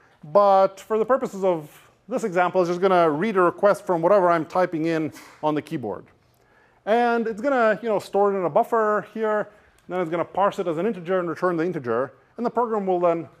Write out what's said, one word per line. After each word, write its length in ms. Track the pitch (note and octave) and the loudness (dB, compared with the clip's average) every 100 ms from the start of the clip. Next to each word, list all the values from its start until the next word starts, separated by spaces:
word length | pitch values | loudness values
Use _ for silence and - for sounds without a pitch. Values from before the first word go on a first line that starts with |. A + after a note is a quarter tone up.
| _ _ | _ _
but 560 | D3+ E3+ G3+ F#3+ F#3+ F#3+ | 0 4 6 6 4 -2
for 180 | - A3 | -4 -2
the 80 | A3 | 0
purposes 380 | C4 B3+ F#3+ | 0 -2 -2
of 260 | F#3+ E3 D3 - _ _ - | -2 -2 -6 -20 _ _ -8
this 160 | A#3 | -6
example, 380 | G#3+ F3 F3+ F#3 | -2 0 2 2
it's 80 | E3+ | 0
just 120 | F3 | 0
gonna 280 | F#3+ F3+ E3 | 2 4 4
read 260 | D3 A3 F#3+ | 2 0 2
a 60 | |
request 440 | F3 - G3+ F#3 - | 2 4 2 2 0
from 160 | E3+ | 0
whatever 280 | E3+ G#3 F3 | 4 4 4
I'm 160 | E3+ D3 | 2 0
typing 400 | F#3 F3 E3 E3 | -2 -2 -2 -2
in 260 | D#3+ D3+ - - - | -2 -4 -10 -20 -6
on 120 | D3+ D3+ | -4 -4
the 60 | |
keyboard. 440 | C#3 D#3+ A2 F#2 - _ _ _ _ _ _ _ G3 | -6 -8 -8 -10 -14 _ _ _ _ _ _ _ 0
And 420 | A#3 A#3+ A#3 A3+ | 2 2 0 -2
it's 140 | G#3 | -4
gonna, 380 | C#4+ C4 A3 G3+ | -2 2 2 0
you 80 | A#3 | -2
know, 100 | G3 | -4
store 340 | - G3 G3+ | -2 0 2
it 40 | G3 | 0
in 80 | E3+ | 0
a 40 | |
buffer 580 | E3 A#3 A#3 G#3+ G#3 - | 0 0 0 0 -2 -4
here, 360 | A3 A3 G#3+ G3+ _ _ _ - | -6 -2 -2 -4 _ _ _ -8
then 100 | F3+ | -6
it's 100 | E3 | -4
gonna 140 | E3+ | -4
parse 360 | D#3 F3+ G3 G#3 | -4 0 -2 0
it 80 | F3 | -4
as 100 | D#3 | -2
an 80 | G#3 | -4
integer 340 | F#3 E3+ F#3 | -6 -4 -4
and 80 | F3 | -2
return 300 | D3+ F3+ E3+ | -2 -2 0
the 80 | F3 | -4
integer, 480 | D#3 B2 A2+ C#3 - _ - | -4 -2 -2 -4 -10 _ -8
and 80 | A#3 | -4
the 40 | |
program 360 | A#3 A#3+ A3 F#3+ | -2 -2 -2 -2
will 140 | F3 | 0
then 280 | F3 E3+ D#3 _ | 0 0 -6 _